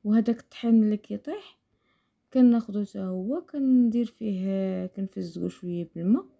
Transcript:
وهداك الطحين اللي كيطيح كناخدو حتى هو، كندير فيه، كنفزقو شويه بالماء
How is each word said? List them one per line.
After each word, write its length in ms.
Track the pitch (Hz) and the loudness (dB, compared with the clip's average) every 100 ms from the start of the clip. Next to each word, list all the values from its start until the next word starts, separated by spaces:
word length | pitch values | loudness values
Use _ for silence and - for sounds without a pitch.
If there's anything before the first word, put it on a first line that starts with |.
وهداك 360 | 208 220 220 226 | 2 0 0 -4
الطحين 440 | - - 233 226 | -8 -8 2 4
اللي 140 | 214 208 | 4 0
كيطيح 640 | _ 208 - 403 - _ _ _ _ _ _ _ _ | _ -12 -10 -12 -14 _ _ _ _ _ _ _ _
كناخدو 520 | 262 247 233 226 202 202 | 4 6 6 0 -6 -6
حتى 140 | 202 | -6
هو، 420 | 190 185 190 311 | -6 -6 -4 -6
كندير 640 | 330 294 269 254 240 233 233 | -6 -4 2 4 4 2 -2
فيه، 800 | _ 220 190 190 190 190 185 185 | _ -6 -4 -2 -2 -2 -4 -8
كنفزقو 640 | 196 190 196 175 170 180 | -8 -10 -8 -10 -6 -8
شويه 420 | - 180 175 165 170 | -6 -8 -8 -8 -4
بالماء 300 | 175 262 - _ | 2 2 0 _